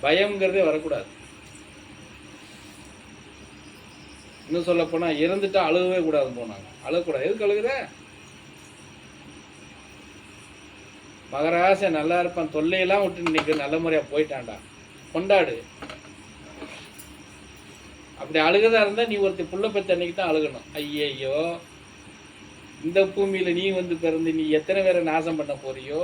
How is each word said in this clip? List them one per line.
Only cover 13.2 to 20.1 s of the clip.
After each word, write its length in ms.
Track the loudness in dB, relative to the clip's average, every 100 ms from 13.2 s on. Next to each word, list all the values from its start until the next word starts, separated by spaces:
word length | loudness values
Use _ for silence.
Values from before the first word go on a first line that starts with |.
| -2
இன்னைக்கு 320 | 0 0 -2
நல்ல 140 | 0 -2 0
முறையா 180 | 0 0
போயிட்டான்டா, 440 | -2 -2 -4 -10 -14 -16 -20 -20 -20 -8 -6
கொண்டாடு. 420 | 4 4 4 -2 -10 -18 -16 -16 -18 -20 -20 -20 -20 -16 -16 -16 -18 -20 -20 -20 -20 -20 -20 -20 -20 -20 -20 -20 -20 -16
அப்படி 200 | -2 4 6
அழுகதா 320 | 6 6 6
இருந்தா, 200 | 4 2 0
நீ 60 | 2 0
ஒருத்தி 180 | 0 -6
புள்ள 160 | -2 -2
பெத்த 240 | -2 0 0
அன்னைக்கு 200 | 0